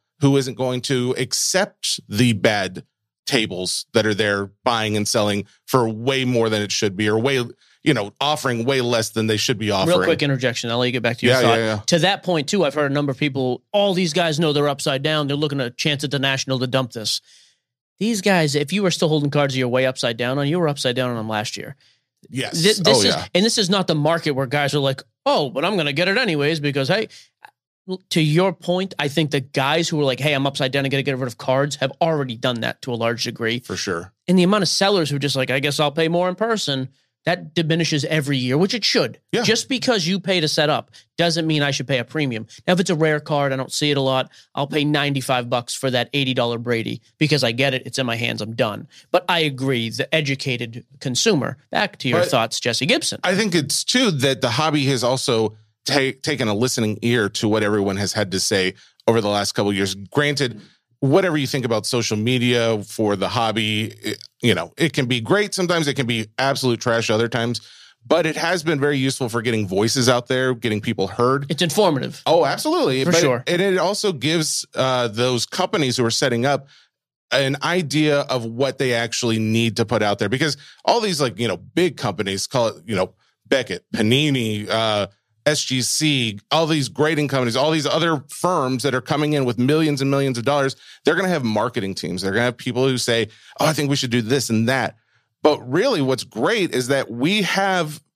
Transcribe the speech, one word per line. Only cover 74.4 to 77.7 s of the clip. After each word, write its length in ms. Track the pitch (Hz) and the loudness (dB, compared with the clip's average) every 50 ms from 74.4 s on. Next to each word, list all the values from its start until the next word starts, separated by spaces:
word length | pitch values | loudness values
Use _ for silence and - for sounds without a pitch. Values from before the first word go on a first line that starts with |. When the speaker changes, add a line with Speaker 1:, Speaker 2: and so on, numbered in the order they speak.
| 151 - - - - - - | 0 -2 -4 -6 -6 -6 -2
Speaker 1:
uh, 320 | - 131 131 127 123 120 | -2 0 2 2 0 0
those 380 | 113 104 117 123 127 127 113 - | -2 0 0 0 0 0 0 -2
companies 520 | - - - 185 - - 180 139 127 120 | -4 -4 -2 -2 0 0 0 0 0 0
who 80 | 131 120 | 0 0
are 60 | 113 | 0
setting 340 | - - 147 131 120 117 123 | 0 0 0 0 0 0 0
up 220 | 143 139 135 139 - - - _ _ _ _ _ _ _ _ _ - | 0 0 -2 -4 -8 -20 -20 _ _ _ _ _ _ _ _ _ 0
an 260 | 123 135 139 135 139 139 - | 0 2 2 2 0 -2 0
idea 580 | 160 | 0